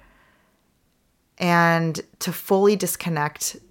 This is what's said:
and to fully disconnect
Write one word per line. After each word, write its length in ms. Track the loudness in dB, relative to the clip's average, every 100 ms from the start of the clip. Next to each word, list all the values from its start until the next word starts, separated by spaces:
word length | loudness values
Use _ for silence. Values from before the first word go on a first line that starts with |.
| _ _ _ _ _ _ _ _ _ _ _ _ _ -4
and 640 | 0 4 4 2 0 -4 -10 -10
to 120 | -10
fully 440 | -6 0 4 4 2
disconnect 800 | -2 -6 -6 -4 -4 -6 -10 -10 -18